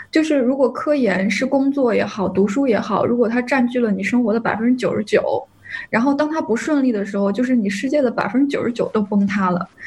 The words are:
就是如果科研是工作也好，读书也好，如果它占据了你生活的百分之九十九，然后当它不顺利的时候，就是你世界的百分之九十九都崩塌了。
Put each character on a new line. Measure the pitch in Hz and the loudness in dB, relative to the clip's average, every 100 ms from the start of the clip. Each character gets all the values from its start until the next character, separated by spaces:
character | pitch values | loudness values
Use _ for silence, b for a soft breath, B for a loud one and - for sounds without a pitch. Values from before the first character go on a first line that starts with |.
| B | B
就 | 320 | 0
是 | 311 285 | 2 2
如 | 240 269 | 2 2
果 | 254 | 0
科 | 247 - | 0 -2
研 | 294 226 185 196 | 2 2 0 0
是 | - 254 | -2 0
工 | 277 277 | 0 0
作 | 285 247 | 2 2
也 | 196 | 2
好， | 208 - 190 | -2 -2 -2
读 | 190 202 | 0 0
书 | 277 277 | 2 2
也 | 196 | 0
好， | - 202 - | 0 0 0
如 | 240 | 2
果 | 220 | 0
它 | 240 | 0
占 | 240 277 240 | 0 0 2
据 | 247 | 0
了 | 226 | 0
你 | 190 | 0
生 | 202 240 | 0 0
活 | 233 | 2
的 | 226 | 0
百 | 226 208 | -2 0
分 | 233 | 0
之 | |
九 | 254 202 214 | 0 0 -2
十 | |
九， | 214 214 - - - _ B B B | 0 0 0 -4 -6 _ B B B
然 | 214 | 0
后 | 269 | 0
当 | 277 302 | 0 0
它 | 320 | -2
不 | 320 226 | -2 -2
顺 | - 294 | 0 0
利 | 254 | 2
的 | 214 | 0
时 | 196 196 | -2 -2
候， | 202 | 0
就 | 202 | 0
是 | 254 | 0
你 | 247 196 | 2 0
世 | 196 269 | -2 -2
界 | 294 | 0
的 | 247 | 0
百 | 240 - | 0 0
分 | 247 | 0
之 | 285 | 0
九 | - 233 | 0 -4
十 | |
九 | 240 - | -2 -2
都 | 220 | -2
崩 | 202 208 | 0 0
塌 | 202 202 185 | 0 0 0
了。 | 175 - - | -2 -6 -14